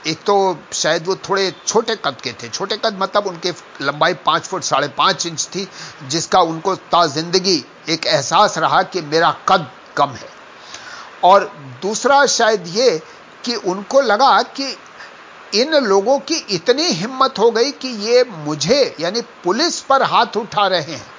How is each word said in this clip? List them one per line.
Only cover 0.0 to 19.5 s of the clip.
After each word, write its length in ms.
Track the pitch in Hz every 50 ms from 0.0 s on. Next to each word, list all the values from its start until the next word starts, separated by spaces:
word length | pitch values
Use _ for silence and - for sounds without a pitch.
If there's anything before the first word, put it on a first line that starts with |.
| -
एक 160 | 156 160 - -
तो 320 | - 202 196 196 190 175 147 - - -
शायद 340 | - - 156 160 175 160
वो 80 | 180 190
थोड़े 400 | - - - 196 196 196 185 143 - -
छोटे 280 | - - 220 233 240 226
कद 200 | 196 - 143 127 - -
के 100 | 127 113
थे। 160 | - 117 113
छोटे 280 | - - 196 196 233
कद 200 | - - 226 208 185
मतलब 280 | 196 190 - 208 202
उनकी 220 | 196 175 165 170 180 165 - - - - -
लंबाई 320 | 139 139 143 151 156 170 185
पाँच 300 | 180 - - 156 165 -
फुट, 180 | - 190 175
साढ़े 260 | 135 - 151 135 143
पाँच 380 | 143 123 - 151 185 185 - -
इंच 200 | 170 165 143 -
थी, 240 | - - 180 202 185 - - - - - - 143
जिसका 380 | 131 143 165 156 - - 185
उनको 340 | 175 165 160 160 156 190 185
ता 300 | - - - - 170 175
जिंदगी 600 | 156 131 156 160 175 170 190 180 196 185 143 - - - - - 151
एक 160 | 165 160 -
एहसास 520 | - - 147 131 - 165 180 208 185 -
रहा 260 | 165 160 139 143 175 185
कि 180 | - - 180
मेरा 340 | 156 143 156 165 170 160 139 - -
कद 240 | - - - 160 120 - - - - -
कम 120 | - 143 139
है। 200 | 123 - - - - - - - - - - - - - - - - - - - - - -
और 280 | 180 190 202 185 139 - 160 139 131 123 123
दूसरा 440 | - 196 220 214 - 247 277 277 285
शायद 420 | 240 - - 233 220 220 202 170
ये 340 | 170 165 214 262 240 170 156 - - - - - - - - -
कि 100 | 240 240
उनको 460 | 226 - 190 185 196 202 - 247 269
लगा 400 | 277 269 - 214 269 262 202 202
कि 360 | 247 - - - 277 262 208 - - - - - - - - - - - - - - - -
इन 180 | 202 254 311 320
लोगों 460 | 285 262 208 196 196 196 226 277 277
की 160 | 277 - 330
इतनी 480 | 302 - - 202 160 - - 247 277 330
हिम्मत 560 | 359 233 156 185 240 262 262 269 262 - -
हो 120 | 202 240
गई 200 | 220 220 240 285
कि 160 | 277 - -
ये 380 | 262 240 208 202 226 240 247 247 247
मुझे, 680 | 196 160 147 147 156 147 135 170 254 294 247 156 - 139
यानी 220 | 156 175 202 240
पुलिस 600 | 233 - - - - 175